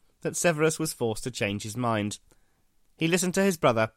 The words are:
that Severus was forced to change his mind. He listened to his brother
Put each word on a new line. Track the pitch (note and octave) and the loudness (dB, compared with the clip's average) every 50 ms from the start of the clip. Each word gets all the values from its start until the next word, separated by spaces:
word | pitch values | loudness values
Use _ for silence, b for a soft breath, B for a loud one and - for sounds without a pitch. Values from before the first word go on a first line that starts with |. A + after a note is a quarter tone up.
| _ _ _ _ _ | _ _ _ _ _
that | E3 - | -6 -6
Severus | - - F3 E3 D3 D#3 D#3 D#3 - | 0 0 0 2 4 2 0 2 0
was | D#3+ - - | -4 -6 -4
forced | - B2 A2+ A2 - - | -4 -2 -2 -2 -2 -6
to | C3 | -8
change | A#2+ - A#2 G2+ G2+ G#2 - | -6 -4 -4 -2 -2 -4 -6
his | A2 G#2 | -8 -8
mind. | A#2+ B2+ A#2 A2+ G#2+ G#2 G#2 G#2 - _ _ _ _ _ _ _ _ _ _ _ _ _ _ _ | -4 -2 0 0 0 -2 -4 -6 -8 _ _ _ _ _ _ _ _ _ _ _ _ _ _ _
He | _ D#3+ D#3+ | _ 0 0
listened | E3+ F#3 F3+ F3+ E3+ | 2 2 0 0 2
to | F#3+ G3 | 2 2
his | G3 F#3 | 2 2
brother | - - C#3+ A#2 A2+ A2 A2 - | 2 2 2 4 4 2 0 -2